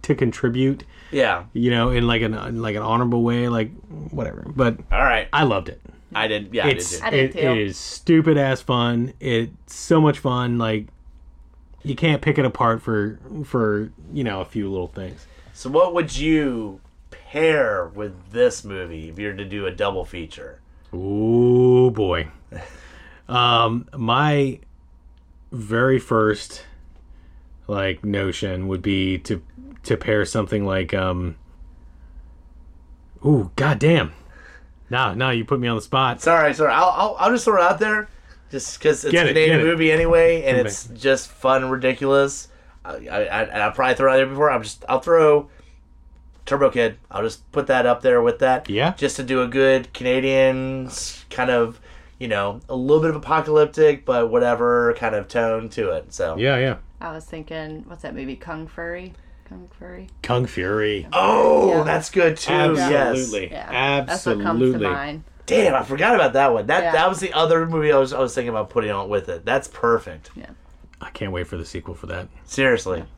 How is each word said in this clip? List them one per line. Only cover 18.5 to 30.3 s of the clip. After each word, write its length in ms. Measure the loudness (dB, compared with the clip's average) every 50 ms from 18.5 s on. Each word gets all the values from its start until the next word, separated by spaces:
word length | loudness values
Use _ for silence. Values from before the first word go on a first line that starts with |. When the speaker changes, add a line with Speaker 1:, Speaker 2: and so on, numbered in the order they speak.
| 2 -2 -12
Speaker 2:
movie 460 | -12 -10 -10 -10 -10 -10 -12 -12 -14
if 80 | -12
you 100 | -8 -8
were 60 | -8 -8
to 120 | -8 -10
do 200 | -8 -8 -6 -6
a 60 | -6
double 340 | -4 -2 -4 -2 -2 -4 -8
feature? 540 | -8 -10 -14 -14 -14 -14 -18 -18 -18 -20 -20 _ _ -20 -20 -20 -14 -12
Speaker 1:
Ooh, 960 | -8 -6 -4 -2 0 0 2 4 4 6 6 6 6 6 6 8 6 6 4
boy. 360 | 4 0 0 0 0 -2 -4 -6 -12 -20 -20 -18 -18 -16 -16 -18 -20 -20 -20 -20 -20 -20 -20 -20 -20 -20 _ -4
Um, 580 | 0 2 2 4 4 4 2 2 0 -4 -6 -8 -10
my 640 | -6 -2 0 0 2 2 2 2 2 0 0 -2 -8 -16 -20 -20 -20 -20 -20 -20 -20 _ -20 -20 -20 _ _ -20 -20 -20 -14
very 460 | -12 -12 -8 -2 0 2 4 4 2 2
first, 680 | 2 2 2 2 4 2 2 -2 -4 -16 -16 -20 -20 -20 -20 -20 -20 -20 -20 -20 -20 -20 -20 -20 -20 -20 -20 -20 -20 -20 -20 -20 -10
like, 360 | -6 -4 -2 -2 -2 -4 -4 -4
notion 640 | -4 -2 -2 -2 -4 -4 -4 -6 -6 -4 -4 -4
would 140 | -4 -4 -4
be 360 | -2 -2 0 0 0 -2 -2 -4
to, 220 | -4 -6 -6 -6 -6 -14 -20 -20 -20 -20 -20 -18 -4
to 140 | -2 -2
pair 280 | -2 0 0 0 0 0
something 400 | 0